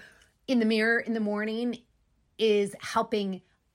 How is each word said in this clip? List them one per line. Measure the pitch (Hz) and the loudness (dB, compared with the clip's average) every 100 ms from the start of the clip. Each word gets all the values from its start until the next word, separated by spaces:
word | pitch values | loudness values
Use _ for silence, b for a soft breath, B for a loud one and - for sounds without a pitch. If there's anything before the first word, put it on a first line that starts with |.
| B B B B - | B B B B -2
in | 254 | 2
the | 220 | 2
mirror | 220 220 233 | 2 2 2
in | - | 0
the | 226 | -4
morning | 208 208 214 220 240 233 _ _ _ _ _ - | -2 -2 -4 -4 -4 -6 _ _ _ _ _ 0
is | 220 208 202 - | 2 4 0 -4
helping | - 233 226 214 196 185 b b _ | -4 -2 0 -2 -2 -6 b b _